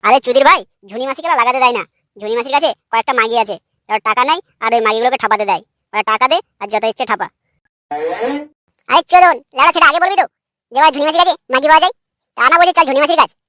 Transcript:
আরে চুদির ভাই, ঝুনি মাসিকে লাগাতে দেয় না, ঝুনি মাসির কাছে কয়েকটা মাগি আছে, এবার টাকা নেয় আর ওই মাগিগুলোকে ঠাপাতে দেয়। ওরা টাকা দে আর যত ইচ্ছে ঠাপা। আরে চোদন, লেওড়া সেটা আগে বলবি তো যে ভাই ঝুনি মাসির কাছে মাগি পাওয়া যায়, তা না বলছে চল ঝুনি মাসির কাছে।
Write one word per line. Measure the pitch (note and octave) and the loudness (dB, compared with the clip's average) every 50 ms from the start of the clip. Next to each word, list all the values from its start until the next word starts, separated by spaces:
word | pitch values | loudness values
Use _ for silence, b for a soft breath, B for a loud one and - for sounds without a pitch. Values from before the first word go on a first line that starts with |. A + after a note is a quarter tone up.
| - | 2
আরে | G3+ A#3+ C#4 - | 2 2 2 2
চুদির | B3 B3 C4 C#4 C#4+ | 2 2 4 4 4
ভাই, | F4 - G3 _ _ _ _ G3 | 2 2 0 _ _ _ _ -16
ঝুনি | F#3+ A3+ C4 C4+ | -12 -10 -8 -8
মাসিকে | C4+ - D#4 E4+ E4 C4+ | -10 -8 -4 -4 -2 0
লাগাতে | A#3 A#3+ B3+ B3+ C4 | 0 0 0 2 0
দেয় | B3 A#3+ A3 | 0 0 0
না, | E3+ _ _ _ _ _ _ G#3 | -8 _ _ _ _ _ _ -16
ঝুনি | G3 G#3 A3+ A#3+ | -10 -6 -6 -6
মাসির | A#3 C4+ C4 | -6 -4 -4
কাছে | C#4+ D#4+ D4+ - _ _ _ | -2 -2 -2 -4 _ _ _
কয়েকটা | - A3+ A3+ - - B3 | -4 -4 -2 -2 -2 -2
মাগি | A3 A3+ A3+ A#3+ A3 | 0 0 0 -2 -2
আছে, | G3 G3+ - _ _ _ _ _ _ | -2 -6 -10 _ _ _ _ _ _
এবার | G#3+ G#3+ _ G#3+ | -6 -4 _ -2
টাকা | G#3+ B3 B3 C#4+ | -2 0 0 0
নেয় | D#4 F4+ - _ _ _ A3+ | 0 -4 -4 _ _ _ -4
আর | A3+ A3+ | -2 -2
ওই | A#3 A3+ A3 | 0 0 0
মাগিগুলোকে | G#3+ A3+ A#3 B3+ C4 C4 - | -2 0 0 -2 -2 -2 -2
ঠাপাতে | G#3+ G#3+ G#3 G#3 G3+ | -2 -2 -2 0 -2
দেয়। | G3+ E3 G#3+ _ _ _ _ _ - | -4 -4 -6 _ _ _ _ _ -6
ওরা | G#3 G#3+ A3 | -4 -2 -2
টাকা | A3 G#3+ B3 C4 | 0 0 0 0
দে | D4+ F4+ - _ _ _ | 0 -2 -4 _ _ _
আর | G3+ G3+ G#3 | -12 -6 -4
যত | G#3+ G#3+ A3+ | -2 -2 -2
ইচ্ছে | G#3+ - C4 A3 | -4 -4 -4 -6
ঠাপা। | A3 G3 F#3+ - _ _ _ _ _ _ _ _ _ _ _ _ D3 D3 D#3 D#3+ F3 G3 A3 C4 C#4+ C#4+ D4+ - _ _ _ _ _ _ _ _ | -4 -6 -6 -8 _ _ _ _ _ _ _ _ _ _ _ _ -10 -8 -6 -6 -6 -6 -6 -6 -6 -8 -10 -14 _ _ _ _ _ _ _ _
আরে | B3+ D4+ E4+ _ | 0 0 0 _
চোদন, | - F4+ F4+ F4 D#4+ - _ _ _ B3+ | 4 4 4 4 2 0 _ _ _ 0
লেওড়া | C#4 E4 E4 | 0 2 2
সেটা | E4+ D#4+ D4+ | 4 2 2
আগে | D4 E4+ E4+ | 4 2 0
বলবি | F#4+ G4+ G4 | 0 0 -2
তো | E4 G#3+ _ _ _ _ _ _ _ _ | -2 -4 _ _ _ _ _ _ _ _
যে | A#3 B3+ | -2 2
ভাই | D4+ D#4+ C4+ | 2 2 2
ঝুনি | C#4+ C#4+ D#4 | 2 -2 -2
মাসির | D#4 E4+ | 0 0
কাছে | F4+ F#4 D#4 - _ _ - | 0 0 0 -2 _ _ -4
মাগি | A#4 C#4+ D4+ | -2 2 4
পাওয়া | D#4 D#4+ D#4+ | 4 4 4
যায়, | F#4 A#4+ _ _ _ _ _ _ _ _ - | 2 -2 _ _ _ _ _ _ _ _ 0
তা | A#3 C4 | 0 2
না | D#4+ E4+ | 4 4
বলছে | F4 F4+ F4 - | 2 2 2 2
চল | E4 C4 | 0 2
ঝুনি | C4+ C4+ D4+ | 2 0 2
মাসির | C#4+ E4+ D#4 | 2 2 0
কাছে। | C4+ - - _ _ | 0 -2 -2 _ _